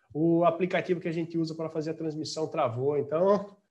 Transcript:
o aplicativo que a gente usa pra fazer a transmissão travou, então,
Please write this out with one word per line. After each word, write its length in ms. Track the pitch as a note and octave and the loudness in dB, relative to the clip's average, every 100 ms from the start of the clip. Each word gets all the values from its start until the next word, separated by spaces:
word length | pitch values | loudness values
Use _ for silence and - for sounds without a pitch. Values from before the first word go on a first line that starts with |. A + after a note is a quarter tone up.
| _ | _
o 320 | D3 E3+ E3 | 0 4 6
aplicativo 560 | E3+ E3+ F3+ F3 F#3 F#3 | 4 4 0 0 0 -2
que 80 | F3 | -2
a 40 | |
gente 240 | E3 E3 E3 | -4 -2 -2
usa 180 | D#3+ | -4
pra 140 | D#3 D#3+ | -4 -6
fazer 220 | D#3+ D#3 | -4 -4
a 40 | |
transmissão 520 | D#3+ D#3+ D3+ - D#3 D#3 | -4 -6 -4 -6 -4 -4
travou, 480 | E3 C3 A#2 C#3 D3 | 0 0 2 0 0
então, 600 | C#3+ D#3 F#3+ G3+ G3 - _ | 0 0 2 2 0 -14 _